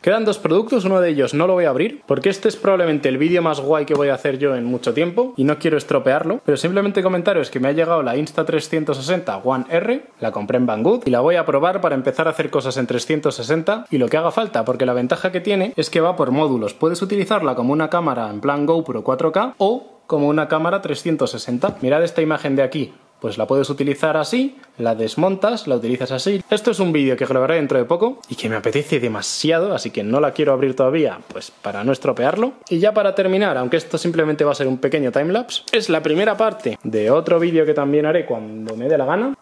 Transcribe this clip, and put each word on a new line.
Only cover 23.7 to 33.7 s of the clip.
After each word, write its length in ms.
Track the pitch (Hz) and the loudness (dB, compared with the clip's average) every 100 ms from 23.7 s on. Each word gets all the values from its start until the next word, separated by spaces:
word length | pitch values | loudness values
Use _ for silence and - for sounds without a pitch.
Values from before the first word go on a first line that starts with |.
| 139 143 135 160 156 | -2 -2 0 0 0
así, 400 | 147 247 269 - - - | 0 0 -2 -4 -20 -4
la 180 | 117 113 | -2 0
desmontas, 680 | 110 - 180 190 202 233 - | -2 0 0 2 -2 -2 -2
la 120 | 123 | -2
utilizas 340 | 113 127 131 | -2 -4 -4
así. 320 | 131 190 202 - | -4 -2 -4 -2
Esto 220 | 214 214 | 0 0
es 100 | 190 | 0
un 100 | 185 | 0
vídeo 240 | 156 135 123 | 2 2 0
que 100 | 127 | 0
grabaré 300 | 135 131 170 | 0 2 0
dentro 220 | 143 135 | 2 0
de 80 | 120 | 2
poco 340 | 175 220 269 - | 0 0 -2 -12
y 80 | - | -8
que 140 | 113 | -4
me 80 | 110 | -2
apetece 420 | 113 139 - 147 | -2 -2 0 -2
demasiado, 720 | 117 107 - - 151 165 190 | -2 -4 -6 -4 0 0 0
así 180 | 147 - | -2 -4
que 120 | - | -6
no 160 | 104 127 | -2 0
la 140 | 147 | 0
quiero 180 | - 147 | 0 2
abrir 240 | 131 135 127 | 2 0 2
todavía, 440 | 131 156 139 - - | 2 4 0 -2 -14
pues 200 | - - | -16 -16
para 360 | - 104 101 110 | -12 -10 -4 -2
no 80 | |
estropearlo. 580 | 131 147 117 127 170 240 269 - | 0 -2 0 0 0 -2 -4 -4
Y 120 | 165 | 2
ya 140 | 202 | 2
para 220 | 214 202 196 | 4 2 2
terminar, 420 | 185 190 202 135 | 2 2 2 0
aunque 200 | 123 | 0